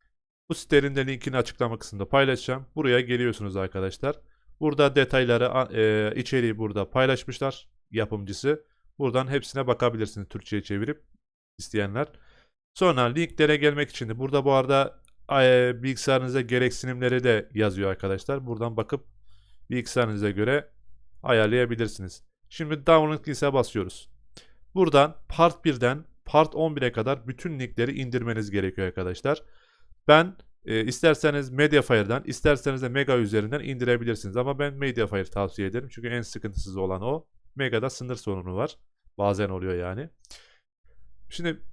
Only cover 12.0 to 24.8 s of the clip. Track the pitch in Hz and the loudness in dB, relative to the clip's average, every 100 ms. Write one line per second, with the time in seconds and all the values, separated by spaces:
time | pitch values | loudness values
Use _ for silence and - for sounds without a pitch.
12 | 151 - - _ _ _ _ - 180 131 | -6 -8 -20 _ _ _ _ 0 2 4
13 | 120 147 165 - 151 151 147 143 139 - | 2 0 -2 2 2 4 2 2 -2 -6
14 | 113 117 135 139 135 135 127 139 135 - | -8 -6 -2 0 4 4 4 2 2 -4
15 | - - - 139 127 127 123 123 131 123 | -20 -20 -2 4 6 6 4 0 -4 -2
16 | - 131 127 131 117 123 127 - 127 123 | 0 2 2 -2 0 2 2 0 -6 -2
17 | 123 127 123 110 - 107 107 95 98 92 | 0 2 4 2 0 0 0 0 -2 -2
18 | 98 95 - 139 123 113 117 113 107 139 | -2 -4 -4 -6 -6 -6 -4 -4 -4 -6
19 | - - - - _ - - 123 117 127 | -8 -20 -20 -20 _ -20 -6 -6 -2 0
20 | 113 104 104 98 110 143 - - - - | 0 0 -2 0 0 0 -2 -14 -20 -20
21 | - - 123 113 107 123 120 113 110 - | -20 -8 2 4 4 4 2 0 -4 -6
22 | 92 - - _ - - 156 156 139 160 | -12 -12 -20 _ -16 -10 -6 -2 6 6
23 | 156 156 156 127 143 135 110 107 90 - | 6 0 -6 -2 2 2 0 -2 -4 -8
24 | - - - - - - - 190 | -18 -20 -20 -20 -20 -20 -6 2